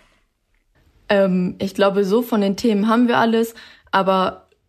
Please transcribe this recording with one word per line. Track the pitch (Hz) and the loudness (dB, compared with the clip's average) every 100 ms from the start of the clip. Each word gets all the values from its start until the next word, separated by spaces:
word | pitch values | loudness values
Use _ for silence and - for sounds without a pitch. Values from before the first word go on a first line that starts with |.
| _ _ _ _ _ _ _ _ _ _ - | _ _ _ _ _ _ _ _ _ _ -2
Ähm, | 202 196 185 180 - | 0 2 0 -2 -4
ich | 196 | -6
glaube, | - 196 196 | 0 0 0
so | 196 220 | 0 0
von | 247 220 | 0 0
den | 202 196 | -2 0
Themen | 240 202 220 | 0 0 0
haben | 226 240 | 2 2
wir | - | 2
alles, | 233 226 226 - - - _ | 2 0 -2 -6 -20 -20 _
aber | 190 190 190 180 - _ _ | -2 2 0 0 -6 _ _